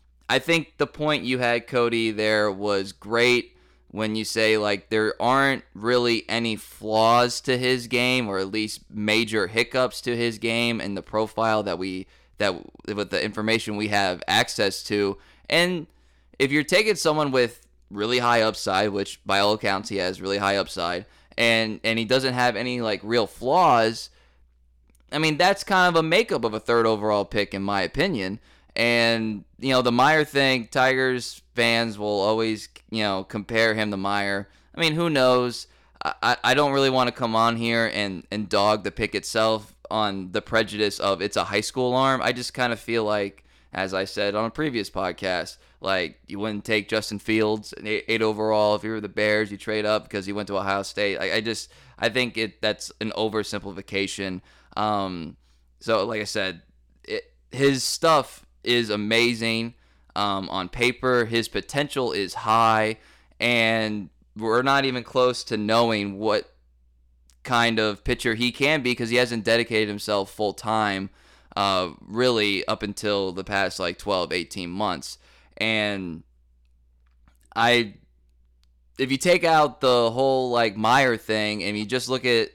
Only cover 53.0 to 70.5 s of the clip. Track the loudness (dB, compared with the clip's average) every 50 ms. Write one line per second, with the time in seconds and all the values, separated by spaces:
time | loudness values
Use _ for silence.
53 | -8 -6 -2 -2 -2 -2 0 -2 -4 -4 -6 -8 -8 -10 -12 -12 -12 -6 -4 -2
54 | -2 -2 -4 -6 -6 -6 -6 -8 -12 _ _ _ _ _ -6 -4 -2 0 0 -2
55 | -2 -4 -6 -8 -10 -12 -14 -18 _ _ _ _ _ _ _ _ -2 0 0 2
56 | 2 0 -4 -6 -6 -4 -4 -4 -4 -4 -6 -8 -14 _ _ _ _ _ _ _
57 | -12 -10 -8 -8 -8 _ _ _ _ _ -2 2 2 4 4 2 0 -4 -2 0
58 | 2 4 4 4 2 -2 -8 -20 -20 _ _ _ -2 0 0 2 2 0 -2 -2
59 | 0 2 2 4 4 2 2 0 -2 -2 -2 -2 -4 -6 -10 _ _ _ _ _
60 | _ _ _ -4 -2 0 -2 -2 -4 -4 -6 -6 -6 -6 -2 0 0 0 0 0
61 | 0 2 2 2 2 0 0 -2 -2 -2 -6 -8 -6 -4 -4 -4 -4 -2 -2 -2
62 | -2 -2 -2 -4 -4 -6 -8 -6 -2 0 2 4 4 4 4 4 2 0 -2 -6
63 | -12 -20 -20 _ _ _ _ -4 -2 0 2 2 2 2 2 0 0 -2 -4 -6
64 | -8 -12 -16 _ _ _ _ -6 -2 0 2 2 2 2 2 2 2 0 -2 -4
65 | -8 -2 0 2 2 2 2 -2 -4 -4 -4 -2 0 2 4 4 4 4 2 0
66 | -2 -4 -6 -2 0 0 0 0 -2 -4 _ _ _ _ _ _ _ _ _ _
67 | _ _ _ _ _ _ _ _ -6 -2 0 2 2 2 2 2 0 0 -2 -4
68 | -4 -4 -4 -2 -2 -2 -2 0 -2 -2 0 0 0 0 0 0 0 -2 -2 -2
69 | -2 0 0 0 0 0 -2 -2 0 2 2 2 2 0 0 0 0 0 -4 -6
70 | -4 -2 -2 -2 -2 -4 -4 -4 -4 -4